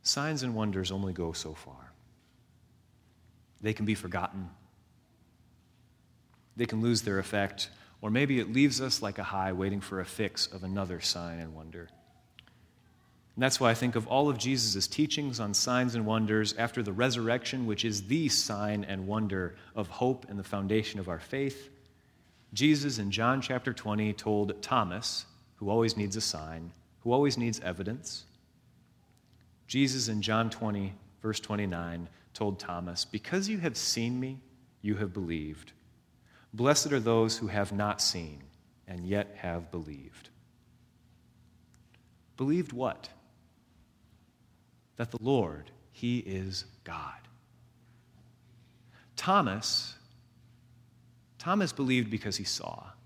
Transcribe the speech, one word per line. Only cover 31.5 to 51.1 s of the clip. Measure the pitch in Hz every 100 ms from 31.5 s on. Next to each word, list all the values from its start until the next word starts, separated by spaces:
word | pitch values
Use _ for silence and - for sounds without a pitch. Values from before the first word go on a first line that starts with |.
| 104 101 87 85 85 85 - -
told | - 104 98
Thomas, | - 87 90 85
"Because | - 104 - 180 196
you | 214
have | 170 113
seen | - - 117 123
me, | 131 135 - - - _
you | 104 104
have | 104
believed. | 95 87 82 78 78 - - - - _ _ _ - -
Blessed | 107 127 147 156
are | 139
those | 113 113 113 -
who | 107
have | 101 98
not | 101 104 98
seen | - 90 82 71 67 - _ _ -
and | 90
yet | 90 101 101 -
have | 90 85 82
believed." | 87 76 71 67 - - _ _ _ _ _ _ _ _ - _ _ - _ _ _ _ _ _ _ _ -
Believed | 135 170 165
what? | 120 127 - - - _ _ - _ _ _ _ _ _ - _ _ _ _ _ _ _
That | - 117
the | 117
Lord, | 113 135 90 76 73 - -
He | - 120 120
is | 98 95 95 92 - -
God. | - - - - - - _ - - _ _ - _ - - _ _ - - _ - - - -
Thomas, | - 202 135 98 - - - - - - - _ - - - - - _ -